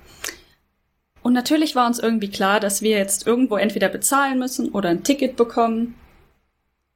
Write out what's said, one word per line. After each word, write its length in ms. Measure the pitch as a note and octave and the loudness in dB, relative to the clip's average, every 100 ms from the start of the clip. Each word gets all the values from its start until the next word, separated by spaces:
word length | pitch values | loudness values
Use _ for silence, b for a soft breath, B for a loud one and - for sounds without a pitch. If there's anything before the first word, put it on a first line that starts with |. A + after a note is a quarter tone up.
| B B B B B B _ _ _ _ _ _ | B B B B B B _ _ _ _ _ _
Und 100 | B3 | 0
natürlich 420 | B3 B3 D4+ D#4 | 0 2 0 2
war 140 | B3+ A#3+ | 2 0
uns 100 | A#3+ | 0
irgendwie 300 | A3+ A3+ G3+ | 0 0 -4
klar, 300 | - G3 G#3+ | 0 2 2
dass 220 | G#3 G3+ | 2 0
wir 160 | G#3+ G#3+ | 0 2
jetzt 280 | G3 - - | 0 -2 0
irgendwo 300 | A#3+ C4 - | 2 2 2
entweder 320 | G#3+ G#3+ F#3+ | 0 0 -2
bezahlen 500 | F#3 - C#4 C#4 B3+ | 0 0 2 2 0
müssen 300 | B3+ - A#3 | -2 -4 -4
oder 200 | G3+ F3 | -2 0
ein 140 | E3+ | 0
Ticket 340 | - C#4 C4 - | 0 0 0 0
bekommen. 580 | A#3 A#3+ A#3 A3+ A#3+ - - - _ _ _ _ _ _ _ | 0 2 0 0 -4 -8 -20 -20 _ _ _ _ _ _ _